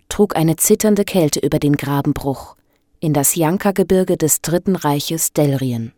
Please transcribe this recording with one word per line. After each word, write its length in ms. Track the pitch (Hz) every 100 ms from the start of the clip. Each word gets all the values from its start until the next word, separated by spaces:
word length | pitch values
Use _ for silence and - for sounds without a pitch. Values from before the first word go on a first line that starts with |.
| -
trug 280 | - 202 -
eine 200 | 160 160
zitternde 480 | - 214 214 202
Kälte 360 | 202 190 151 -
über 180 | - 151
den 180 | 147 143
Grabenbruch 800 | 139 143 147 - 139 135 - - _ _ _ -
in 120 | 160
das 220 | 147 139
Janka-Gebirge 800 | 180 156 190 202 196 175 190 185 170
des 260 | 156 -
Dritten 340 | - 175 190 180
Reiches 560 | 147 147 - 160 -
Delrien. 600 | - 147 135 131 117 113